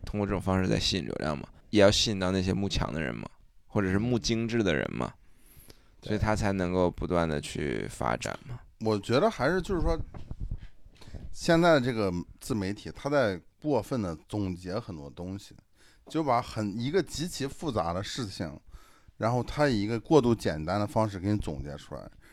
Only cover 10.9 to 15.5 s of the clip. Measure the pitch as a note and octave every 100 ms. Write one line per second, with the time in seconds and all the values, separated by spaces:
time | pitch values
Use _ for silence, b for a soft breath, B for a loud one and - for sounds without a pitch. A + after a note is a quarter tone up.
10.9 | - B B B - - E3 F3 D#3 B2
11.9 | A2+ G2 F2 - - - A#2 F#2+ G2+ -
12.9 | - C#3 C#3+ A2+ F2+ - _ D3+ C3 -
13.9 | C3 F#2+ D#2+ - G#2+ F#2+ F2+ F#2 G2+ A#2+
14.9 | E2 C#2+ - F2 G2 -